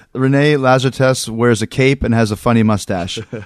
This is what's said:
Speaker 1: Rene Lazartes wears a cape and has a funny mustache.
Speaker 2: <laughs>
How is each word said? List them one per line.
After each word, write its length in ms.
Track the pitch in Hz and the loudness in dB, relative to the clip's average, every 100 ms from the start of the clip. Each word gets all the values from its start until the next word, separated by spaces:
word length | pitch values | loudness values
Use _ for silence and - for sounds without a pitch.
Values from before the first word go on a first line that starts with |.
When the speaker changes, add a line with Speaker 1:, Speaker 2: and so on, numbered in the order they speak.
| _ | _
Speaker 1:
Rene 420 | 127 131 139 147 147 | -2 0 2 2 2
Lazartes 720 | 127 131 131 - 131 127 - | 2 2 0 0 0 0 -4
wears 320 | 113 120 104 | -2 2 2
a 40 | 110 | -2
cape 360 | - 131 139 | 0 0 0
and 120 | 113 | 0
has 160 | 113 107 | 0 0
a 60 | 107 | -2
funny 260 | 120 117 | 0 2
mustache. 580 | 110 104 - 95 90 - | 2 0 -4 -6 -6 -10
Speaker 2:
<laughs> 60 | - 110 | -12 -14